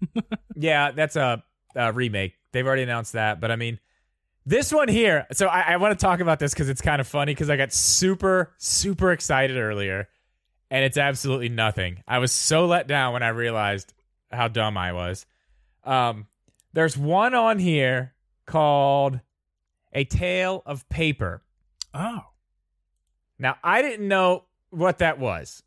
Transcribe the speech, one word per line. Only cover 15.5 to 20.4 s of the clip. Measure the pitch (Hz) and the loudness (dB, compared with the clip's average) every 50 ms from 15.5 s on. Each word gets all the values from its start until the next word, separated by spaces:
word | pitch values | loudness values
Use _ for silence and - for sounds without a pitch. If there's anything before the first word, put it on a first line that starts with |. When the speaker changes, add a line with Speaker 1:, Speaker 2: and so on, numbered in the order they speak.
| _ _ _ _ _ _ - | _ _ _ _ _ _ -6
Speaker 2:
Um, | 131 135 131 123 120 110 107 104 - _ _ _ _ _ _ _ _ - | 0 0 2 2 0 -2 -6 -12 -20 _ _ _ _ _ _ _ _ -2
there's | 156 165 160 135 | 0 0 0 0
one | 135 143 151 170 190 220 254 254 | -2 -2 0 2 2 2 2 2
on | 247 226 226 220 202 | 2 2 2 2 2
here | 185 175 160 147 135 127 131 127 127 127 _ _ _ _ _ _ _ | 2 2 2 2 2 2 0 0 -4 -6 _ _ _ _ _ _ _
called | - - 160 151 147 143 143 139 139 139 143 139 139 131 123 - _ _ _ _ _ _ _ _ _ _ _ _ _ - | -4 0 2 4 4 4 4 4 4 4 2 2 0 -2 -6 -10 _ _ _ _ _ _ _ _ _ _ _ _ _ -4
A | 139 139 | -4 -4
Tale | - - - 175 180 180 185 | -2 -2 -2 0 0 0 0